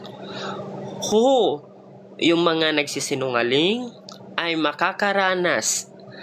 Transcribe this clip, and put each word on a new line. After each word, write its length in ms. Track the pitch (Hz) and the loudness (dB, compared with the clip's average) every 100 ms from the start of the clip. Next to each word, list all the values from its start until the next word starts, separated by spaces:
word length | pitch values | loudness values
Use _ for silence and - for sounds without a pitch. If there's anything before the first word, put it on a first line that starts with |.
| - - - - - - - - - - - | -16 -14 -12 -10 -10 -10 -10 -12 -12 -8 0
Who, 500 | 214 254 262 180 143 - - - - - - | 4 6 6 4 0 -8 -20 -20 -20 -16 0
yung 240 | 156 170 170 | 2 4 4
mga 320 | 160 160 151 | 2 2 0
nagsisinungaling 1120 | 143 143 - 139 135 120 120 135 170 233 247 - - - - - | -2 -4 -4 -4 0 0 2 2 2 0 -4 -12 -20 -20 -10 -4
ay 160 | 165 160 | -2 0
makakaranas 1300 | 151 147 180 185 202 196 190 185 175 123 - - - - - - | 0 0 -2 0 0 2 2 2 2 0 0 -4 -8 -18 -20 -18